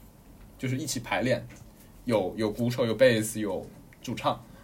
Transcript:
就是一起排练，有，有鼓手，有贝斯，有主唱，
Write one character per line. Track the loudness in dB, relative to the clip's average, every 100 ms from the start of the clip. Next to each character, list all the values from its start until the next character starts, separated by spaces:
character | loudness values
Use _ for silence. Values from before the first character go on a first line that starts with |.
| -20 -20 -20 -20 -20 -8
就 | -4
是 | -2
一 |
起 | -2 -6
排 | -2 -2
练， | 2 0 -2 -16 -20 -20 -20 -12
有， | 0 2 2 0
有 | -2
鼓 | 0 -2
手， | 0
有 | 0
贝 | 6 6 6
斯， | 0 -4
有 | -4 -4 -8 -16 -20 -14
主 | -8
唱， | -2 -2 -2 -8 -20